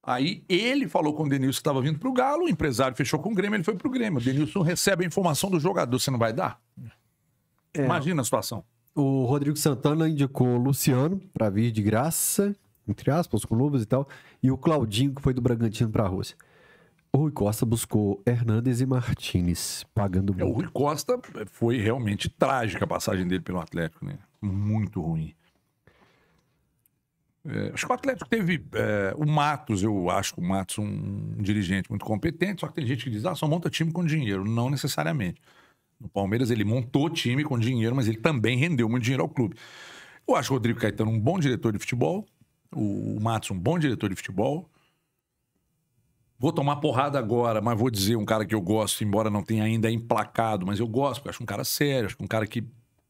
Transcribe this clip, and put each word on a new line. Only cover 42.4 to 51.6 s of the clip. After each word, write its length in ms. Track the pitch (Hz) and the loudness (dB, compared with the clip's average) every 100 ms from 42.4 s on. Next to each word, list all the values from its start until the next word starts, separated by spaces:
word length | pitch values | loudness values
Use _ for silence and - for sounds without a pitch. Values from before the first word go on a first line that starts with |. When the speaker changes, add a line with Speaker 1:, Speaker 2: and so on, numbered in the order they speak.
| _ _ _ - | _ _ _ -4
Speaker 1:
o, 400 | 107 101 107 107 | -4 -2 -4 -2
o 40 | |
Matos 300 | 107 110 - | -2 -2 -4
um 60 | 95 | -4
bom 200 | 95 175 | 0 0
diretor 300 | 151 104 104 | 0 0 -4
de 60 | 92 | -4
futebol. 540 | - 95 123 151 180 _ _ _ _ _ _ _ _ _ _ _ _ _ _ _ _ _ | -8 -2 -2 -2 -10 _ _ _ _ _ _ _ _ _ _ _ _ _ _ _ _ _
Vou 160 | 139 | 0
tomar 240 | 156 139 147 | 2 0 0
porrada 420 | 151 127 143 139 | 0 2 2 0
agora, 400 | 110 120 120 107 | 0 2 2 2
mas 160 | 104 113 | 2 2
vou 120 | 127 | 2
dizer 260 | 110 98 117 | 2 2 2
um 80 | 104 | 2
cara 200 | 110 101 | 0 2
que 100 | 110 | -2
eu 60 | |
gosto, 420 | 87 107 104 - | 2 0 2 -2
embora 260 | 107 101 110 | 0 2 2
não 140 | 104 | 0
tenha 200 | - 113 | 0 0
ainda 280 | 107 113 110 | 2 2 2
emplacado, 760 | 117 117 113 104 - 113 107 90 | 0 0 -2 0 0 0 0 -2
mas 140 | 101 | -2
eu 80 | 117 | 0
gosto, 280 | 110 139 123 | 0 -2 -4
porque 100 | - | -10
eu 20 | |
acho 120 | - | -10
um 20 | 117 | -8
cara 180 | 101 | -6